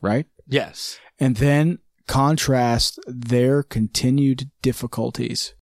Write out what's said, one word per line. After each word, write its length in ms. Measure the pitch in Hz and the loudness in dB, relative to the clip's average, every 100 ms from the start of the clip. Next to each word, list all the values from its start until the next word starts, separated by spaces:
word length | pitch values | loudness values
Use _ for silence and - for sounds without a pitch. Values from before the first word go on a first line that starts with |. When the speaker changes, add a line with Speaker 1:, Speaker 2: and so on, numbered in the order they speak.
Speaker 1:
right? 260 | 98 117 - _ - | -2 -2 -4 _ -4
Speaker 2:
Yes. 520 | 135 - - - - - - | -2 -2 -8 -14 -14 -20 -2
Speaker 1:
And 180 | 131 110 | -2 2
then 440 | 143 147 156 170 _ _ - | 2 4 2 -2 _ _ -4
contrast 920 | 131 139 156 - 131 120 117 - - - | 0 2 2 2 2 2 2 -2 -6 -12
their 560 | 127 117 123 127 143 | -10 0 2 4 2
continued 880 | 139 117 107 - 127 139 139 127 135 - | 0 -2 -2 0 0 2 2 0 -6 -4
difficulties 920 | 131 - 120 - 117 - 117 - - - _ | -2 -2 -6 -4 -6 -4 -6 -6 -8 -12 _